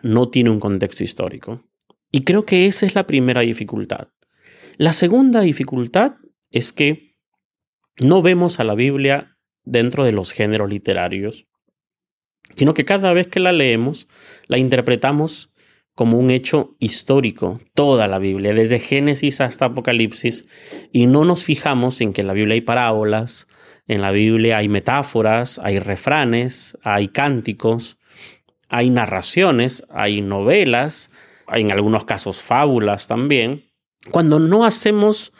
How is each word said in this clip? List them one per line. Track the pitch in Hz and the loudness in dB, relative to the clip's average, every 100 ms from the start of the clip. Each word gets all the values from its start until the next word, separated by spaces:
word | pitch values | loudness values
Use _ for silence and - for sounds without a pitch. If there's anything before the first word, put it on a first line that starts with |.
no | 110 110 123 | 0 0 2
tiene | 127 117 | 2 2
un | 107 | 2
contexto | 104 98 95 - | -2 -4 -4 -6
histórico. | 95 - 92 98 - 120 _ _ _ _ _ | -8 -6 -8 -10 -14 -16 _ _ _ _ _
Y | 139 | -2
creo | 135 196 208 | 0 0 2
que | 185 190 | 2 2
esa | 190 190 | 2 0
es | |
la | 196 190 | 0 0
primera | 139 127 123 | 0 2 2
dificultad. | 117 110 107 107 101 - - _ _ _ _ - - - | 0 -2 -8 -8 -8 -10 -12 _ _ _ _ -20 -16 -2
La | 156 | 0
segunda | 160 175 233 269 233 | 2 2 4 4 4
dificultad | 190 143 131 127 120 185 254 - - _ _ | 2 0 -4 -4 -2 0 0 -2 -20 _ _
es | - 120 | -4 -4
que | - 147 156 _ _ _ _ _ _ _ _ _ - | 0 0 0 _ _ _ _ _ _ _ _ _ 0
no | 127 185 | 4 4
vemos | 175 180 175 175 | 4 2 0 0
a | |
la | 113 107 | -2 0
Biblia | 131 139 139 139 - _ _ _ | 0 0 0 -2 -4 _ _ _
dentro | - 120 120 120 | -4 0 0 0
de | 131 | 0
los | 104 92 | 0 -4
géneros | - 104 107 101 | -4 -2 -2 -4
literarios, | 101 - 92 90 98 101 110 _ _ _ _ _ _ _ _ _ _ _ | -6 -4 -2 -2 -6 -8 -12 _ _ _ _ _ _ _ _ _ _ _
sino | - 143 | 0 0
que | 156 | 2
cada | 143 196 190 | 0 0 2
vez | 175 180 | 2 0
que | 190 | 0
la | 185 | 0
leemos, | 175 131 113 120 160 - _ - - - | 2 2 2 0 -6 -14 _ -20 -18 -4
la | 127 | 0
interpretamos | 131 123 123 120 131 147 156 - - _ _ _ _ | 2 0 2 0 0 0 -2 -6 -16 _ _ _ _
como | - 117 117 | -2 2 4
un | 127 | 4
hecho | 127 131 156 - - | 2 0 -2 -2 -6
histórico, | 110 - - 135 120 - 90 110 _ | -6 -4 0 0 0 -4 -6 -8 _
toda | - 143 127 104 | 0 2 2 2
la | 95 | 0
Biblia, | 98 98 101 | -2 -2 0
desde | 110 113 120 | 2 2 0
Génesis | - 139 143 139 147 135 | 0 0 0 0 -2 -2
hasta | 127 - | -4 0
Apocalipsis, | 127 123 120 120 110 - 127 - - - - - - | -2 -2 -2 0 0 -2 -6 -6 -12 -20 -20 -20 -2
y | 127 123 | 2 4
no | 139 | 6
nos | 165 175 | 4 2
fijamos | - 147 156 131 123 123 | -2 -2 0 0 -2 -2
en | 110 | -4
que | 92 | -2
en | 98 | -4
la | |
Biblia | 98 107 | 0 0
hay | 113 | 0
parábolas, | 117 120 120 110 107 107 117 - - _ - _ - | 0 -2 0 0 0 -2 -4 -12 -18 _ -20 _ -6
en | 107 | -2
la | 98 | 0
Biblia | 101 107 113 113 110 | 2 2 2 2 2
hay | 104 | 0
metáforas, | 101 107 135 131 117 107 110 123 - | 0 0 -2 -2 0 2 0 -2 -6
hay | 98 98 | -4 -4
refranes, | 92 98 - 151 131 117 127 127 - - | -4 -6 -2 0 0 0 -2 -8 -16 -10
hay | - 101 101 | -2 -2 -2
cánticos, | - 143 127 110 104 113 117 113 - _ - - - _ _ - | -2 -2 -2 -4 -4 -2 -2 -6 -20 _ -20 -20 -20 _ _ -6
hay | 120 123 | 0 2
narraciones, | 123 104 95 - - 185 127 127 - - | 2 0 -4 -4 0 2 2 0 -4 -12
hay | - 104 104 | -6 -4 -2
novelas, | 98 101 104 196 160 117 147 - - _ - _ - | -4 -2 2 2 2 0 -2 -6 -14 _ -20 _ -4
hay | 117 | -2
en | 107 | 0
algunos | 98 104 110 | 0 0 0
casos | - 101 - 92 | -2 -6 -6 -10
fábulas | - 120 147 123 104 104 - | -2 0 2 0 0 -4 -4
también. | 117 139 139 113 143 _ _ _ _ - | -4 0 0 -2 -6 _ _ _ _ -4
Cuando | 170 165 151 | 0 4 4
no | 160 202 | 4 4
hacemos | 226 220 214 208 208 214 - _ | 2 2 0 2 2 0 -6 _